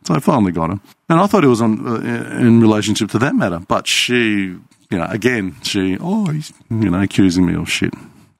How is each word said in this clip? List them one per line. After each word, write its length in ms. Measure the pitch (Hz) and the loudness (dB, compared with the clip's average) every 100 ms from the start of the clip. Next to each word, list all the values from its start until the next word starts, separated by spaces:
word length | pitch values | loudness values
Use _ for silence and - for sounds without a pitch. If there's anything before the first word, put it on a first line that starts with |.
| - | -4
So 80 | |
I 60 | 160 | -2
finally 340 | 196 139 95 | 2 2 0
got 160 | 85 82 | -2 -4
her. 100 | 101 _ _ - | -6 _ _ -2
And 100 | 165 | 0
I 80 | 202 | 2
thought 160 | 202 | 4
it 40 | 143 | 4
was 120 | 113 | 4
on, 240 | 117 107 123 | 2 -2 -4
uh, 540 | 113 120 117 120 117 | -6 -6 -8 -8 0
in 220 | 123 117 | 4 6
relationship 480 | 110 107 104 101 107 | 6 4 0 -2 -2
to 80 | 117 | 0
that 160 | 131 247 | 0 0
matter. 240 | 107 85 | 0 -4
But 260 | 92 113 - | -4 -4 -2
she, 300 | - - 123 110 104 95 90 _ _ _ | -2 0 0 0 0 -4 -8 _ _ _
you 80 | 95 | -4
know, 100 | 85 | -4
again, 480 | 107 123 120 92 - | -2 -2 -2 -4 -8
she, 340 | - 101 95 92 | -6 -4 -4 -4
oh, 280 | 170 214 185 | -4 -2 -2
he's, 260 | 151 - - _ | -4 -8 -18 _
you 200 | 110 104 | -2 0
know, 120 | 87 | 2
accusing 440 | 98 - 95 87 87 | 0 2 2 4 0
me 80 | 85 | 0
of 140 | 82 | -4
shit. 240 | - 85 - - - _ | -4 -4 -6 -20 -20 _